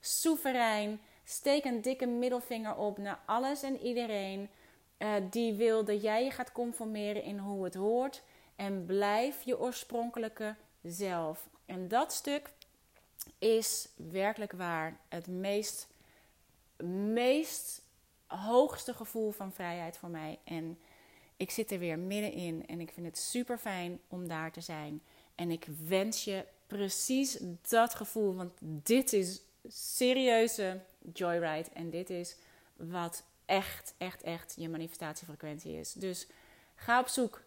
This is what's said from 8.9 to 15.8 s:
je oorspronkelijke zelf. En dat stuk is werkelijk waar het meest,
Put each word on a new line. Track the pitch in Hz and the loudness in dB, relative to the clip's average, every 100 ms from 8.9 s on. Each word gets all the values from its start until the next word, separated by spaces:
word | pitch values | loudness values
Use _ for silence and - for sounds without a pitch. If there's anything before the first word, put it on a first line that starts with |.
| 196 202 214 262 277 | 4 4 4 2 0
je | 247 254 | -2 0
oorspronkelijke | 247 240 - 233 233 240 220 220 214 214 - _ | 0 -2 -4 -2 -2 -2 -4 -2 -6 -6 -16 _
zelf. | 175 170 196 175 160 156 - - - | -10 -4 0 0 0 -4 -10 -18 -10
En | 185 180 | -6 2
dat | 226 302 | 2 2
stuk | - - 285 294 - - _ _ _ _ - - - | 0 -2 -2 -4 -20 -20 _ _ _ _ -16 -16 0
is | 220 226 220 - - - 160 | 4 4 4 -2 -4 -12 -6
werkelijk | 185 196 214 202 | 0 0 0 -6
waar | 180 180 165 160 - _ | -6 -2 -2 -2 -6 _
het | 175 175 | -10 -6
meest, | 180 196 202 208 - | -4 0 0 0 -6